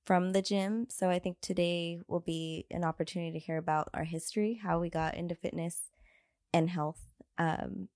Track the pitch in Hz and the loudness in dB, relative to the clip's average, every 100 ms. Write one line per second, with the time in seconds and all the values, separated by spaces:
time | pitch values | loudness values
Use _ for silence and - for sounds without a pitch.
0 | - 180 180 190 190 202 196 220 233 - | 2 4 6 4 4 2 2 0 -2 0
1 | 185 180 185 175 - 180 175 175 170 170 | 2 2 0 -4 -2 0 2 2 -2 -4
2 | 175 175 170 165 160 160 - - 170 160 | -4 -4 -2 -2 -2 -4 -6 -2 0 0
3 | 160 180 165 160 156 160 170 156 - - | -2 -2 -4 -4 -4 -2 0 0 0 -4
4 | 165 165 - - 214 226 208 165 170 165 | -4 -4 -4 0 0 0 0 0 0 0
5 | 160 - 175 170 - 165 165 - - _ | -2 -2 -4 -4 -4 -4 -4 -4 -8 _
6 | _ _ _ _ _ 175 165 175 151 165 | _ _ _ _ _ 2 4 2 -2 -4
7 | - - - - 165 - - - 190 | -14 -20 -10 -2 0 0 -4 -8 -10